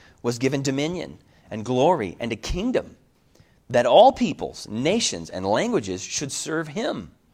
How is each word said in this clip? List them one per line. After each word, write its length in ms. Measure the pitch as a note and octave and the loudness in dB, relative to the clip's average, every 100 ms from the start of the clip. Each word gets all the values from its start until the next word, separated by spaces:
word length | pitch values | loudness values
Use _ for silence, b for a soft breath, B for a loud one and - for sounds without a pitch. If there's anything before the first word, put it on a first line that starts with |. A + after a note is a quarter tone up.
| B B | B B
"was 160 | B2 A#2+ | -4 0
given 240 | C3 C#3 | 0 0
dominion 580 | C#3 C3+ D3+ F3+ - - b b b | -2 -2 -2 -4 -10 -14 b b b
and 140 | G#2+ | -10
glory 540 | A2 B2+ D3+ E3+ G2 - | -2 4 4 4 -2 -6
and 140 | A#2 | -6
a 20 | A2 | -6
kingdom, 640 | - F3+ A#3+ F3 - - _ _ _ b b b _ | -4 -2 0 -2 -4 -14 _ _ _ b b b _
that 160 | A#2+ A#2+ | 2 6
all 260 | D3 B3 | 8 8
peoples, 560 | - G#3+ - C#2 - - | 6 -2 -2 -10 -12 -10
nations, 600 | G#2+ C#3+ A3+ - F2+ E2 | -2 0 0 -2 -4 -8
and 160 | F2+ F#2+ | -4 0
languages 560 | A2+ G#3+ G#3 G2 F#2 | 2 2 -2 -2 -8
should 320 | - - C#3+ | -6 -6 -6
serve 360 | - D3 D#3+ D#3 | -8 -6 -6 -6
him. 420 | C#3+ C4 - D#2+ _ _ | -6 -6 -6 -10 _ _